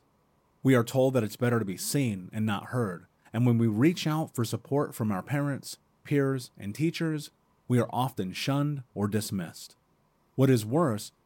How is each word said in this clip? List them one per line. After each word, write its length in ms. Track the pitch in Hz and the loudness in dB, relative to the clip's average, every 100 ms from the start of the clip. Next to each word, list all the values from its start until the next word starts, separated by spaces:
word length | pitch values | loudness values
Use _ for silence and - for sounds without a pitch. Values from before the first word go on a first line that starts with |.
| _ _ _ _ _ _ | _ _ _ _ _ _
We 140 | 131 127 | 4 4
are 80 | |
told 280 | 117 135 131 | 4 2 2
that 100 | 131 | 2
it's 120 | 107 - | -2 -2
better 220 | 120 120 | 0 2
to 60 | |
be 120 | 101 87 | -2 -6
seen 540 | - 143 127 95 90 | -2 0 0 -2 -6
and 140 | 113 110 | -2 -2
not 200 | 98 - | -2 -2
heard, 400 | 123 107 85 - _ _ | -2 -2 -4 -14 _ _
and 120 | 113 123 | 2 4
when 100 | 117 | 4
we 100 | 117 | 4
reach 400 | 104 151 175 156 | 4 2 2 -2
out 280 | 156 151 | -2 -4
for 100 | - | -4
support 500 | 113 113 - 139 - | -4 -4 -2 -2 -2
from 160 | - 107 | -2 -2
our 120 | 95 | -2
parents, 560 | - 143 143 135 - - _ _ | -2 -2 -2 -4 -10 -18 _ _
peers, 460 | - 143 135 135 123 - | -2 0 2 -2 -8 -12
and 160 | 98 | -10
teachers, 560 | 110 160 165 165 156 - _ _ _ - | -2 -4 -2 -4 -4 -10 _ _ _ 0
we 120 | 123 | 2
are 100 | - | 2
often 440 | 113 131 - 92 | -2 -4 -4 -6
shunned 480 | 90 - 139 147 143 - | -4 -2 0 0 -4 -8
or 140 | - 101 | -4 0
dismissed. 640 | 104 101 98 80 - - _ _ _ _ _ _ | 0 -2 -6 -6 -12 -20 _ _ _ _ _ _
What 160 | - 131 | 2 4
is 160 | 127 107 | 4 2
worse 460 | 143 160 104 - _ | 0 2 -2 -8 _